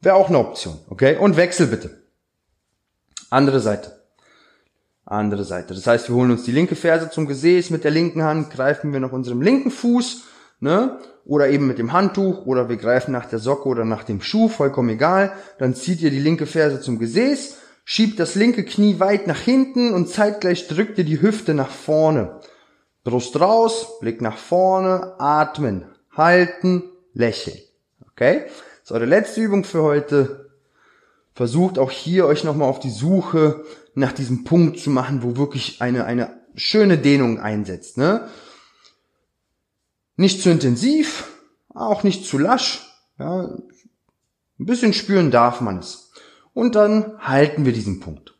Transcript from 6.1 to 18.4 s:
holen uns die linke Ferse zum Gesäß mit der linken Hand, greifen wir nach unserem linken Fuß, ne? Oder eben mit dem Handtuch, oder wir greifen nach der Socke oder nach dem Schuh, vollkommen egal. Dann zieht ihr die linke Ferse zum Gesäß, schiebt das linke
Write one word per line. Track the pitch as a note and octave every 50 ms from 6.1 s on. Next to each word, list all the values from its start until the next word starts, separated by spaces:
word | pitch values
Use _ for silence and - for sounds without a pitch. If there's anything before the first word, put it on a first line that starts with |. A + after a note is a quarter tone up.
| A#2+
holen | B2 B2+ B2+
uns | A#2+ A2+ -
die | -
linke | A#2+ C#3+ E3+ F3+ E3+
Ferse | D#3 - E3+ D#3+ E3 D#3+ D#3+
zum | - - D#3+ C#3+
Gesäß | C#3+ C3+ C3+ E3+ F3+ F3+ F3 F3+
mit | E3+ D#3 D#3+
der | D#3
linken | D3 D#3+ E3+ E3+ E3+ D#3 D#3+
Hand, | D#3 D3+ D#3+ D3+ D3+
greifen | - - C3 C3+ D3 - - D3+
wir | C#3+ C3+
nach | C3 C3
unserem | B2+ B2+ C3 A#2+ A#2+ A#2+ C#3
linken | G3 B3+ C#4 C4+ C4
Fuß, | - - - A#3+ A#3+ B3 A#3+ - - - - - - - _ _ _ _
ne? | - C3+ D#3+ G3 A#3+ C4 - - - - - _ _
Oder | - C#3 D3 C#3+ C3+
eben | C#3+ C#3 C#3+ C3
mit | B2 -
dem | A2+ A#2 D3
Handtuch, | F3 G3 G3 F#3+ - G3 F#3+ F3+ - - B2+
oder | C3 B2+ B2 A#2
wir | A#2+ G#2+
greifen | - A2+ B2 B2+ - -
nach | C3+ B2 A#2 -
der | - A2+
Socke | G#2+ A#2+ C#3+ C#3 - -
oder | B2+ A#2 A2+
nach | A2 A2+ G#2+ -
dem | - A2 G2+
Schuh, | - - - G#3+ A3+ A3
vollkommen | A3 - D3 C#3 C#3 C#3 B2 A#2+
egal. | A2 A2 C3+ D#3+ F3+ F#3+ G3 G3 G3 - - - - _
Dann | C3+ B2+ B2+
zieht | - - - F3+ E3
ihr | D#3+ D#3
die | C#3 C3+
linke | C#3 D3+ E3 D#3+ D#3 C#3+
Ferse | - E3 D#3 D3+ C#3 C3
zum | - - B2 A2
Gesäß, | A2+ A#2 A#2+ F3 A#3+ C4+ D4 C4 - - - - - - _ _ _
schiebt | - - - A3 G#3+ G#3+ -
das | E3+ D#3+ -
linke | G3